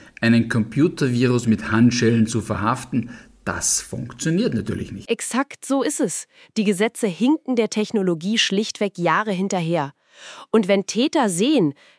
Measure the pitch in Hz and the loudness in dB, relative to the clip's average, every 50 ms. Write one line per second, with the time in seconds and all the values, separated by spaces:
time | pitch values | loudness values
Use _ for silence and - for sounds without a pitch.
0 | - - - - - 117 117 117 113 113 - 120 104 - - 131 143 175 - - | -20 -20 -10 -2 2 4 4 4 2 2 0 -2 -2 -2 0 2 2 2 2 0
1 | 156 131 123 120 127 123 123 120 113 117 110 101 - - 107 110 117 123 120 - | -2 0 2 2 2 2 2 2 2 2 0 0 0 0 4 6 6 6 6 4
2 | 120 113 117 117 107 107 - 117 98 - 110 90 98 110 123 127 - - - 131 | 2 4 4 4 2 2 0 -4 -4 -4 -4 -2 -2 -2 -2 -2 -4 -6 -4 -4
3 | 107 - - - - - _ _ - - 87 - - - - - - - - - | -4 -4 -10 -18 -20 -20 _ _ -8 -6 -6 -4 -2 -2 -2 -2 -4 -6 -10 -10
4 | 120 120 - - - 160 160 180 233 226 139 110 95 - 98 95 95 - - 98 | -10 -10 -10 -6 -4 -2 0 0 0 0 0 -2 -4 -4 -6 -6 -6 -8 -10 -8
5 | - - 233 - - - - 233 277 - - - - - 269 277 254 - 294 - | -4 -4 -4 -4 -4 -4 -2 -4 -4 -4 -6 -12 -6 -2 0 0 0 0 -2 -2
6 | 294 262 - - - _ _ - - - - - 214 196 208 170 208 233 - - | -2 -2 -4 -6 -10 _ _ -20 -20 -10 -4 -2 0 0 2 2 0 -2 -2 -2
7 | - 214 170 156 208 254 302 320 _ - 254 226 226 208 - 214 214 - - 214 | -4 -4 -2 0 2 2 2 2 _ -2 -2 0 0 0 0 -2 -2 -2 0 -2
8 | 190 185 175 160 160 190 220 226 - - 196 190 220 - - - 214 196 - - | 0 0 0 -2 -2 -2 0 0 0 0 0 -2 -2 -2 -4 -4 -4 -4 -4 -2
9 | 170 170 160 180 214 220 196 175 190 196 208 185 170 160 170 165 143 139 - _ | 0 2 2 2 0 -2 -2 -2 -2 -2 -2 -2 -2 0 0 -2 -2 -4 -8 _
10 | _ _ _ - - - - - - - - 220 214 180 202 196 185 - - 196 | _ _ _ -20 -20 -20 -20 -20 -8 0 2 2 4 4 2 0 0 -2 -2 -2
11 | 247 330 - 330 247 214 180 165 202 262 320 269 185 147 139 _ _ _ _ | -2 0 2 2 0 0 0 0 2 2 2 2 2 2 0 _ _ _ _